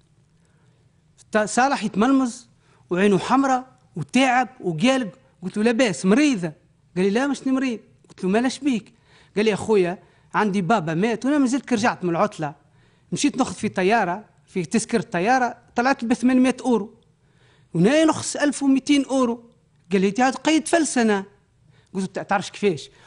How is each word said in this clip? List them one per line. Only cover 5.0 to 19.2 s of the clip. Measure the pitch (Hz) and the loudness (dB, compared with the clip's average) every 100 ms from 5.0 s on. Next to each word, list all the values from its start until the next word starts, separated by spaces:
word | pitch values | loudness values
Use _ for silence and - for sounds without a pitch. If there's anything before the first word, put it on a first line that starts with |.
| 220 - _ _ | -2 -10 _ _
قلت | 185 208 | -10 -2
له: | |
"لاباس، | 220 233 254 170 190 | 0 2 0 0 2
مريضة؟" | 220 302 233 170 151 _ _ _ 175 | 4 4 0 -4 -10 _ _ _ -2
قال | |
لي: | 196 | 0
"لا، | 208 285 | 0 -2
مش | 262 269 | -4 -2
مريض". | 262 262 220 - _ _ | -2 -2 -6 -12 _ _
قلت | - | -8
له: | 185 | -2
"مالاش | 208 254 - | 0 0 -2
بيك؟" | 285 233 - _ _ _ _ - | -4 -4 -6 _ _ _ _ -2
قال | |
لي: | 220 | 0
"يا | 196 | -2
خويا، | - 214 175 185 - _ _ | 0 2 2 -2 -14 _ _
عندي | 165 208 190 | -2 0 0
بابا | 170 220 160 | 0 0 0
مات | 160 220 220 | -2 -2 -2
وأنا | 254 294 | -2 0
مازلت | 262 262 | 0 -2
كي | - | -2
رجعت | 240 226 170 | -2 0 -2
من | 180 | -4
العطلة، | 170 208 208 151 - _ _ _ _ _ | -2 -2 -2 -10 -10 _ _ _ _ _
مشيت | - 277 240 | -4 -2 -2
ناخذ | 247 | -4
في | 185 214 | -4 -6
طيارة، | - 185 233 185 185 214 _ _ | -2 0 2 0 -4 -10 _ _
في | 190 | -8
تذكرة | 160 226 - 226 | -2 -2 -2 -4
طيارة، | - 175 190 262 240 - _ | -4 -4 0 0 0 -6 _
طلعت | - 247 269 | -2 0 0
ب | 233 | -2
ثمانمائة | 233 247 254 262 254 | 0 2 4 2 0
أورو، | 254 226 202 - _ _ _ _ _ _ _ | 0 0 -2 -14 _ _ _ _ _ _ _
وأنا | 170 185 302 | 2 4 4
نخص | 320 302 - - | 4 2 -4 -2
ألف | 294 - | -2 0
ومائتين | 277 269 - 285 | 0 0 2 0
أورو". | 262 269 | 2 0